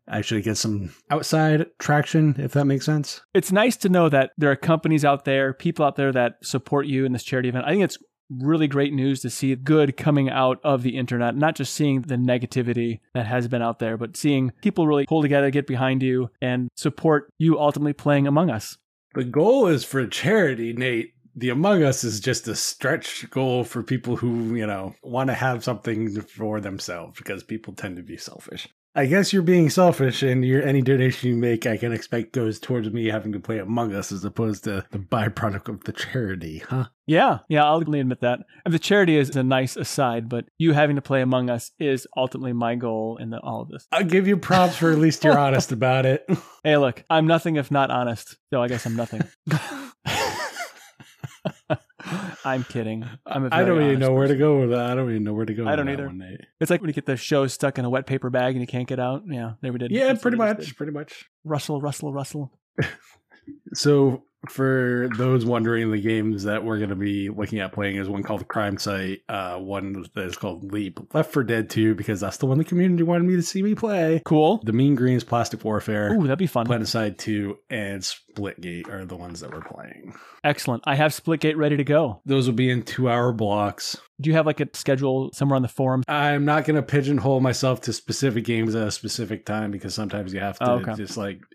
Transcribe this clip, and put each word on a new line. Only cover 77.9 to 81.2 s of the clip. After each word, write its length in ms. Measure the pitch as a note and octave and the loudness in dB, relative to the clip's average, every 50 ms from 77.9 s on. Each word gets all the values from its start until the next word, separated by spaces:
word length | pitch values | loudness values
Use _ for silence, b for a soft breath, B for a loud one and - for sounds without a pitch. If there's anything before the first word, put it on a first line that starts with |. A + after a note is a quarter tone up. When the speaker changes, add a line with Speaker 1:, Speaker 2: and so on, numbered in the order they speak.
| G2 F#2+ | -6 -8
Speaker 1:
Splitgate 880 | F#2+ - - - _ _ _ G#2 G2+ F#2+ - - F2 F2 F2 E2+ E2+ - | -8 -8 -10 -10 _ _ _ -8 -8 -8 -8 -10 -12 -10 -10 -10 -12 -12
are 160 | G2+ G2 F#2+ | -12 -12 -12
the 100 | F2+ F#2 | -12 -12
ones 240 | E2+ F2 F2 E2+ F2 | -14 -12 -14 -14 -14
that 120 | D#2 D2 | -14 -14
we're 100 | D#2 D#2+ | -14 -14
playing. 520 | - - - - - - - - - F#2 B B B B B B - | -14 -16 -16 -18 -18 -18 -18 -20 -20 -20 B B B B B B 0
Speaker 2:
Excellent. 400 | D3 C#3+ - - C#3+ A#2+ - - | 0 0 0 -2 -4 -4 -2 -2
I 100 | D3+ C#3 | -2 2
have 160 | C#3+ D3+ D#3 | 2 2 2
Splitgate 460 | - - | 0 -2